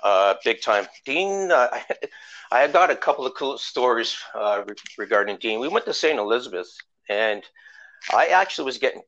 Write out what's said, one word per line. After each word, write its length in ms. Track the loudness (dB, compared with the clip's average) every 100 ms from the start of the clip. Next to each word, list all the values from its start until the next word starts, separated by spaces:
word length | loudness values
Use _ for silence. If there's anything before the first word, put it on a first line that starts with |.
uh, 340 | 2 4 4 2 0
big 160 | -2
time. 260 | 0 0 0 -10 -6
Dean, 460 | -4 -2 -2 2
uh, 160 | 4 2
<laughs> 800 | 0 -8 -8 -10 -14 -20 -16 -2
I, 120 | 2
I 40 | 4
got 200 | 4 4
a 60 | 2
couple 300 | 0 -2 -2
of 80 | -4
cool 220 | -6 -6
stories, 600 | -8 0 2 2 0 -6 -10
uh, 300 | -4 -2 -2 -4
re-, 100 | -12 -16 -10
regarding 400 | 0 0 0 -2
Dean. 220 | -4 -4
We 80 | -2
went 180 | -2 -2
to 60 |
Saint 260 | -2 0 0
Elizabeth, 500 | 0 -2 -2 -10 -10 -14 -20 _ -6
and 340 | -2 -2 -2 -8 _ -20 -20 -20 -14 -2
I 140 | 2 4
actually 380 | 4 2 -4 -6
was 120 | -2
getting 240 | -2 -4